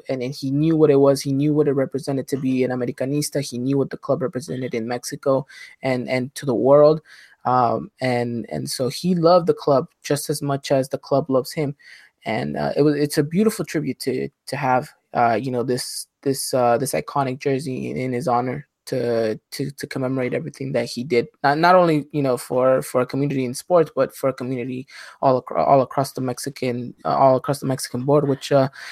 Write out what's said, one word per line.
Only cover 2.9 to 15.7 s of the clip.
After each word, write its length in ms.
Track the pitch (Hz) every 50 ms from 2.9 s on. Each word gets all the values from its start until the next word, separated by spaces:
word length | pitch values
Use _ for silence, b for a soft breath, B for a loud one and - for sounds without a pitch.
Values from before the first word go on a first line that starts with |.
| - - 127 131 147 147 147 - - 147 135
he 160 | - 120 120
knew 180 | 123 135 139
what 140 | 139 131 -
the 80 | - -
club 240 | - - 131 - 131
represented 520 | - - 127 - - - 127 131 120 -
in 140 | 117 113 120
Mexico 580 | 127 123 - - 143 - - 143 135 135 143 B B B B B B B B
and, 260 | 131 127 127 120 -
and 260 | 131 127 127 139 -
to 120 | - 147
the 80 | 139 117
world. 480 | 104 117 131 143 147 147 151 160 156 - B B B B B B B B
Um, 460 | 123 127 127 120 117 113 - 156 - _ -
and, 460 | 131 127 123 120 120 120 120 117 - -
and 200 | 78 101 131 139
so 180 | - - 127 123
he 260 | - - - 180 185
loved 320 | 175 160 165 180 180 170
the 60 | 170 147
club 340 | - - 151 139 127 - - _ _ -
just 280 | - 147 139 - -
as 100 | 147 -
much 320 | 147 143 139 139 - - 143
as 160 | 135 131 -
the 80 | -
club 320 | - - - 143 135 160 -
loves 240 | 131 127 127 - -
him. 240 | 160 147 135 147 B B B B B B B B B -
And, 320 | - 107 120 135 147 147
uh, 160 | 147 147 143 -
it 60 | -
was, 160 | 143 151 143
it's 220 | 143 147 143 - 156
a 40 | 147
beautiful 440 | 151 165 190 214 220 - - 156
tribute 320 | - - 160 147 139 127 -
to, 300 | - 131 127 131 139 139 _ _ _
to 100 | - 131
have, 320 | 139 143 127 127 127 151 - - _ _ _ -
uh, 260 | - 120 117 113 107
you 120 | 131 135
know, 120 | 127 120 117
this, 440 | 131